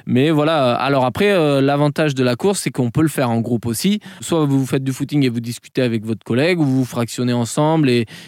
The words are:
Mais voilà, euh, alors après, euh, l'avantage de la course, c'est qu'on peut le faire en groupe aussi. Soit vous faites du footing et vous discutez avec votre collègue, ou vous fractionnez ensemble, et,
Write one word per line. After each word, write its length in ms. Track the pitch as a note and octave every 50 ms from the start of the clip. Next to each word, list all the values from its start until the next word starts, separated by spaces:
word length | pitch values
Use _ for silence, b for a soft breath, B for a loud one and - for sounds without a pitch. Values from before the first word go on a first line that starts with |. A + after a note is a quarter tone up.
| -
Mais 240 | - - B2 C3+ D#3+
voilà, 380 | E3 D3 D3 D#3 E3 D#3 C3+ B2
euh, 80 | A#2+ G#2+
alors 260 | B2 C3+ C#3+ C3+ B2+
après, 260 | B2+ A2+ - G3+ G#3
euh, 300 | G3+ F#3 D#3 D3 C#3+ C#3
l'avantage 540 | C3+ C#3 C#3+ C#3+ D3 D3 C#3+ - D#3+ D3+ C#3
de 100 | C3 B2+
la 120 | B2 A#2+
course, 240 | - - G3 G#3 -
c'est 100 | - D#3
qu'on 200 | - - B2+ A#2+
peut 120 | - D3+ D#3+
le 60 | D#3
faire 200 | - - C3+ A#2+
en 140 | A#2 A#2 A2+
groupe 240 | A2+ B2 A2 -
aussi. 340 | A2+ A2+ G2+ - G3 G#3 G#3+ B B B B -
Soit 240 | - E3+ E3 D3+
vous 180 | C#3+ C#3 C3+ C3+
faites 180 | B2 - C#3 C3
du 120 | C3+ C3
footing 300 | - C#3 - C#3+ D3 C3+
et 40 | B2+
vous 120 | A#2 A#2+
discutez 420 | A#2 A#2 A#2 - - - - - C3
avec 240 | A#2+ A2+ A2+ G#2
votre 180 | A2 A2+ G2+ -
collègue, 340 | - A2+ A#2+ C#3+ E3+ F#3 F3
ou 60 | D#3
vous 220 | C#3 C3 C3+ B2+
fractionnez 480 | A#2+ - - A#2+ - - - B2 B2 B2
ensemble, 560 | A#2+ A#2 A2 - - D3+ D3+ D#3+ D#3+ D3+ C3
et, 160 | B2 A#2+ A2+ B B B B